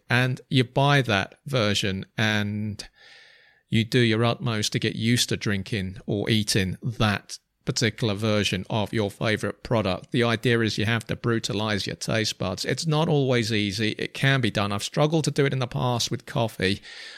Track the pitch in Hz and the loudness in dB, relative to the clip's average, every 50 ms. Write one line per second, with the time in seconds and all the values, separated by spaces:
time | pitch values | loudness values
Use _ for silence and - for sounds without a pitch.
0 | _ - 120 123 127 127 127 - - - - 131 120 - - 139 139 143 143 139 | _ -2 0 0 2 0 -2 -4 -4 -2 2 2 2 2 2 2 4 4 4 4
1 | 127 117 107 98 95 - - _ - 143 139 127 107 104 101 - - 101 95 95 | 4 2 2 0 0 -2 -8 _ -10 -4 -2 0 2 2 2 0 0 -2 -2 -4
2 | - - - - 113 107 107 107 104 104 107 104 107 107 104 - - - _ _ | -6 -8 -4 -2 0 0 2 0 -2 -2 -2 -4 -4 -4 -6 -8 -12 -18 _ _
3 | - - - - - - - _ _ _ _ _ _ - - 113 113 113 - 127 | -20 -20 -20 -20 -20 -20 -20 _ _ _ _ _ _ 0 2 2 2 2 2 2
4 | 120 113 110 110 120 120 113 - - 120 113 107 107 - - 123 - 110 - - | 4 4 4 4 2 2 0 0 -2 -4 -2 -2 -2 -2 -2 0 -2 -2 -2 0
5 | 110 113 123 120 - - 117 95 - 110 101 98 95 - - 104 92 95 92 - | 0 2 2 2 2 0 -2 -2 -2 -2 -2 -2 -2 -4 -4 -4 -4 -4 -8 -10
6 | - - 120 101 104 - 113 110 104 - - 113 95 92 85 - - 131 113 - | -6 -4 -2 -2 2 2 2 2 2 2 0 0 0 0 -2 -4 -6 -6 -2 0
7 | 113 107 101 - - - - - _ _ _ _ - - 131 - 123 110 - - | 2 2 2 0 -4 -10 -16 -16 _ _ _ _ -8 -6 -2 0 0 0 0 0
8 | 123 110 101 95 110 110 107 104 98 - - 92 95 - - 113 101 92 - 113 | -2 -2 -2 0 0 0 2 2 2 0 -2 -4 -4 -2 -2 -2 -2 -2 0 -2
9 | 104 101 - - - 117 107 104 - 101 - _ - - 120 113 101 95 90 - | -2 -2 -2 -2 -2 0 0 0 -2 -4 -6 _ -4 -2 0 0 2 0 -2 -4
10 | - - - 127 117 117 117 110 - 131 120 117 113 107 - - 107 104 117 113 | -6 -4 0 0 2 2 2 2 2 2 2 2 2 0 0 0 0 0 0 -2
11 | - - - - - 120 117 113 - - 120 101 107 110 104 98 - - - - | -2 -4 -6 -4 0 0 0 0 -2 -2 -2 -2 -2 0 -2 -2 -2 -4 -6 -6
12 | - - 127 110 107 - - - - 92 95 101 - - 131 127 - 160 151 151 | -4 -2 0 0 0 -2 -2 -4 -4 -4 -4 -4 -2 -4 -2 -2 0 0 0 2
13 | 160 185 160 147 135 127 127 120 113 107 117 104 104 104 95 107 110 107 - - | 2 2 2 2 2 2 2 2 2 0 0 0 0 0 0 0 -2 -2 -2 -2
14 | - - - - - 135 139 135 120 104 98 107 101 101 101 104 - - - - | -6 -8 -6 0 2 2 2 4 2 2 2 2 0 0 -2 -4 -4 -4 0 2
15 | 147 151 160 160 143 151 143 - 139 139 135 131 127 117 - 139 135 127 123 117 | 2 2 2 2 0 0 2 2 0 2 2 -2 -4 -2 -2 -2 0 0 0 0
16 | - - - 113 - - - 139 120 110 - - - 95 101 - - - - - | -2 -2 -4 -6 -6 -4 -2 0 0 0 -2 0 0 0 0 0 -4 -14 -18 -18
17 | - - - | -18 -18 -14